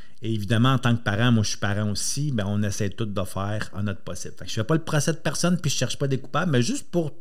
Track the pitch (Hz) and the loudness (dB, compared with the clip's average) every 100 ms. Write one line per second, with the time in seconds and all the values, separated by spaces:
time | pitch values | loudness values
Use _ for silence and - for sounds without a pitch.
0 | - - 110 110 98 113 123 131 120 117 | -10 -6 -2 -2 2 4 4 4 2 2
1 | - 101 123 117 101 - 104 101 107 101 | 2 2 4 4 4 0 -2 0 0 -2
2 | - - 147 120 98 104 104 98 101 - | -2 -2 -2 -2 0 0 0 0 -2 -2
3 | 110 101 92 - 101 107 - - 104 95 | -4 -2 -4 -4 -4 -4 -4 -4 -4 -4
4 | - 90 - - 92 - 110 160 - 151 | -6 -8 -8 -10 -6 -2 2 2 2 0
5 | 143 160 165 143 175 180 151 - 120 - | 2 0 -2 0 2 2 0 0 -2 0
6 | 139 131 - 147 180 127 117 277 - 175 | 0 0 -2 -2 2 4 4 0 -2 0
7 | 156 - | 0 -4